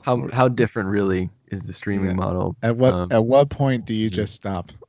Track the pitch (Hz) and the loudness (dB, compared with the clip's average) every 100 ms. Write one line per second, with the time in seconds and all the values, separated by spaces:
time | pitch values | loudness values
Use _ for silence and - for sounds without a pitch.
0 | - 123 - 120 127 123 113 117 95 101 | -2 -2 -2 2 2 4 0 0 -2 0
1 | 98 92 92 - - 98 - 90 - 98 | 2 0 -2 -8 -12 -12 -10 -10 -4 -2
2 | 95 92 92 90 95 - 113 117 127 90 | 0 -2 -2 -2 -4 -2 -2 2 2 2
3 | 90 113 117 135 143 - 139 127 - 110 | 0 2 4 4 4 2 0 0 -4 -2
4 | 110 90 87 - 101 92 - - | -2 -2 -6 -6 -6 -6 -8 -14